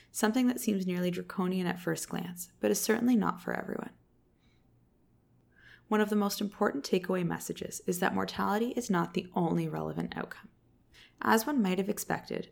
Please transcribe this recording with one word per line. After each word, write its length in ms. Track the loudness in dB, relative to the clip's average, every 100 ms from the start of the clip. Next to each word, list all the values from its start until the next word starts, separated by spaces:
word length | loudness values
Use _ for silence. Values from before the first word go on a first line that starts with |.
| -14
something 360 | 0 2 4 2
that 120 | 2
seems 260 | 0 0 0
nearly 260 | 0 0
draconian 560 | -2 -4 -2 -2 0 -2
at 120 | -2
first 300 | -4 -4 -4
glance, 420 | -6 -6 -10 -14 _
but 120 | 2
is 100 | 2
certainly 340 | 2 2 4 4
not 260 | 2 0
for 120 | -4
everyone. 380 | -4 -4 -6 -8 -14 _ _ _ _ _ _ _ _ _ _ _ _ _ _ _ _ -20 -14 0
One 140 | 2
of 80 | 4
the 60 | 4
most 240 | 2 0
important 420 | -4 0 0 0
takeaway 420 | 0 0 2 0 0
messages 560 | -2 -6 -8 -8 -6 -4
is 140 | 0
that 160 | 0 0
mortality 580 | -2 0 0 2 0 -2
is 140 | 2
not 240 | 2 2
the 140 | -2 -2 0
only 320 | 2 2 0
relevant 460 | -2 -4 -4 -4 -6
outcome. 320 | -8 -10 -20 _ _ _ _ -20 -20 -4
As 240 | 2 2 2
one 160 | 2
might 160 | 2 2
have 120 | -2
expected, 600 | -4 -4 -6 -4 -8 -8